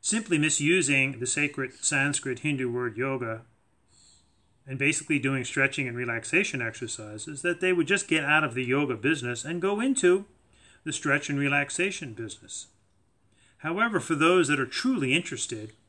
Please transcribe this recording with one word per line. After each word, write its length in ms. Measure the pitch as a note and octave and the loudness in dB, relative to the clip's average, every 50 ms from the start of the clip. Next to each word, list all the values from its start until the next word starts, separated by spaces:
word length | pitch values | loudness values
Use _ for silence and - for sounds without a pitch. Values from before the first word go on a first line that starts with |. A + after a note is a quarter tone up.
simply 360 | - - G3+ A3+ G#3+ - F3 D3+ | -2 -2 -2 -2 0 2 2 2
misusing 840 | D3 D#3+ - - C#3+ D3+ F3 F#3+ E3 C#3 C#3+ C3+ C3+ C3+ C3+ A2+ | 4 2 2 2 2 4 4 4 4 4 2 2 2 0 -2 -4
the 40 | B2 | -4
sacred 460 | B2 - D3 D3 C#3+ D3 - C3+ B2 - | -4 -2 0 -2 -2 -2 -4 -6 -6 -6
Sanskrit 640 | - - - D3+ C#3 C3+ C#3+ C#3+ - - - - - | -4 -4 -2 0 2 0 0 0 -2 -4 -4 -6 -2
Hindu 300 | - D3+ D3 C3 C3 B2 | -2 -2 -2 0 -2 -2
word 280 | A#2+ B2 B2 A#2+ G#2 G#2+ | -2 -2 -4 -4 -4 -4
yoga 460 | B2+ C#3 C3+ B2 B2 A2+ A2+ A2+ A#2+ _ _ _ _ _ _ _ _ _ _ _ - - - _ _ _ _ _ _ _ _ _ _ C#3 | -4 -2 -2 -4 -4 -6 -6 -8 -10 _ _ _ _ _ _ _ _ _ _ _ -20 -20 -20 _ _ _ _ _ _ _ _ _ _ -10
and 100 | C3+ C3 | -4 0
basically 420 | C#3 D3 D#3+ - - - D#3 C#3+ | 2 2 2 0 -2 0 0 0
doing 260 | - C3+ C3+ C3 B2 | 2 0 0 0 -2
stretching 420 | - - C#3+ C3+ C3+ C3+ - C#3 B2 | -2 0 0 0 2 0 -2 -6 -4
and 80 | A#2 | -4
relaxation 640 | A#2+ B2 A#2+ A#2 A#2 - - - F3 G3+ - - C3+ | -6 -4 -4 -4 -6 -4 0 0 0 0 0 -4 -4
exercises, 840 | A#2 A2+ A2 - B2 A2+ - - A2 G#2 G#2+ A2 - - D3+ C3+ - | -4 -6 -6 -8 -10 -10 -10 -10 -12 -14 -14 -14 -12 -12 -12 -4 -2
that 180 | F3 F3 F3 | -2 -2 0
they 100 | F#3 F#3 | 2 2
would 160 | F#3 E3+ D#3+ C#3 | 4 2 4 2
just 220 | G3 G3 - - | 2 0 2 0
get 160 | D#3+ D#3 D3 | 0 2 4
out 180 | C#3 D3+ D#3 D#3 | 4 4 4 4
of 120 | C#3 A#2 | 2 -2
the 100 | B2+ B2+ | -4 0
yoga 300 | A#2+ B2+ C#3+ D3 C3 B2 | 2 2 2 2 0 -2
business 500 | A2 G#2+ C#3 D#3+ D3 B2 B2 B2 A#2 - | 0 2 0 0 0 -2 -6 -6 -6 -6
and 160 | D3 E3+ F3 | -6 -4 -2
go 180 | E3 G3 G3+ G#3 | 0 0 0 2
into 460 | A#3 C4+ C4+ - - F3 F3+ G3 G3+ - - _ _ _ _ _ _ - _ _ _ | 2 0 0 4 6 4 4 4 2 -4 -18 _ _ _ _ _ _ -20 _ _ _
the 80 | D#3 | -8
stretch 380 | C#3 - - D3+ C#3 D3+ C#3+ - | -8 -4 0 2 2 2 2 0
and 100 | C#3+ C#3 | -2 0
relaxation 720 | C#3+ C#3 C#3 C#3+ - F#3 - - F3 G3 F#3+ - E3 C3 | 0 2 2 0 0 -2 -2 -2 -2 -2 -2 -6 -10 -12
business. 560 | A2+ A2 A#2 G#2 - - - - - - - - _ _ _ _ _ _ _ _ _ _ _ _ _ _ _ _ _ _ | -10 -10 -10 -12 -12 -16 -16 -16 -14 -14 -16 -16 _ _ _ _ _ _ _ _ _ _ _ _ _ _ _ _ _ _
However, 420 | - D#3 E3+ G3 A3+ A#3 G#3+ E3+ | -6 -4 0 2 2 2 2 0
for 140 | - - E3 | 0 0 0
those 340 | C#3+ D#3 E3 F3+ F#3 E3 C3+ | 4 6 6 6 6 6 4
that 100 | D3 C#3+ | 2 0
are 60 | C3 | 0
truly 500 | B2 - - - B3+ C4 G#3 C#3+ B2+ C3 | -2 -2 -2 0 0 0 2 2 2 2
interested 560 | E3+ F3 - C#3 A#2+ - - B2 A2 G#2 A2+ - _ _ | 2 0 -2 -6 -8 -6 -6 -6 -8 -10 -12 -16 _ _